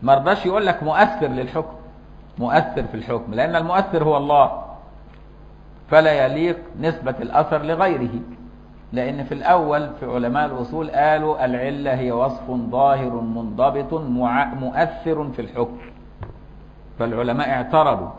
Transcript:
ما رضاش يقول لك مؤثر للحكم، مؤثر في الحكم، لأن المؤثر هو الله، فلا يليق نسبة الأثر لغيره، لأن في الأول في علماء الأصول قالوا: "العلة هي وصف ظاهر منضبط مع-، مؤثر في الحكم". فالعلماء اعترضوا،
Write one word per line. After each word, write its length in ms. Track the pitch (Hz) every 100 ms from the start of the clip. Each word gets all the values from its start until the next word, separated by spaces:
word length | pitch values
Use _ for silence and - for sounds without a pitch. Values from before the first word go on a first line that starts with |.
ما 140 | 123 139
رضاش 300 | 151 196 180
يقول 200 | 202 196
لك 180 | 170
مؤثر 440 | 151 160 214 - 147
للحكم، 460 | 127 127 - - - - - - - - -
مؤثر 460 | 120 147 170 -
في 100 | 110 113
الحكم، 380 | - 117 120
لأن 220 | 113 156 170
المؤثر 480 | 165 185 - 165
هو 140 | 151 143
الله، 460 | 143 147 127 - - - - - - - - - - - - - -
فلا 360 | 151 160 147 131
يليق 320 | 147 170 170 - -
نسبة 340 | 156 160 135 123
الأثر 400 | 117 143 156 151
لغيره، 500 | 151 165 190 147 120 - - - - - - - -
لأن 300 | 123 127 143
في 100 | 131
الأول 560 | 143 156 180 151 147 147 -
في 60 | 127
علماء 400 | 123 120 139 147
الأصول 460 | 127 120 156 156
قالوا: 540 | 139 151 156 156 147 127
"العلة 480 | 123 135 143 139
هي 180 | 127 123
وصف 400 | 117 131 127 -
ظاهر 680 | 127 113 123 139 135 127 117
منضبط 720 | 113 117 113 104 135 139 135
مع-، 600 | 160 143 123 123 127 139
مؤثر 760 | 135 127 135 170 - 165 156 143 123
في 60 |
الحكم". 360 | 107 123 117 - - - - - - - - - - - - -
فالعلماء 500 | 117 117 123 127 139
اعترضوا، 580 | 131 123 160 147 104 87